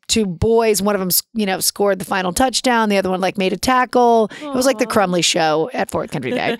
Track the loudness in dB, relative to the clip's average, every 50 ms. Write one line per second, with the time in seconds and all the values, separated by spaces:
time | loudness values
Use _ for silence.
0 | _ -2 -2 0 0 -2 -2 -2 0 2 2 4 4 2 2 2 0 0 -2 -2
1 | -2 -2 -2 -2 -4 _ -4 -4 -2 -2 -2 -2 -4 -4 -2 0 0 0 0 -2
2 | -4 -4 -4 -2 -2 -2 0 0 0 0 0 0 0 0 2 2 2 2 2 0
3 | 0 0 -2 0 -2 -2 -2 -2 -2 -2 -2 -2 0 0 2 2 0 2 2 4
4 | 4 6 4 4 2 0 -4 -10 -10 -4 -2 0 2 2 2 0 -2 0 2 2
5 | 2 2 0 0 0 0 0 2 2 2 2 0 -2 -2 -4 -6 -6 -4 -4 -6
6 | -6 -6 -6 -6 -6 -4 -4 -2 -2 -4 -4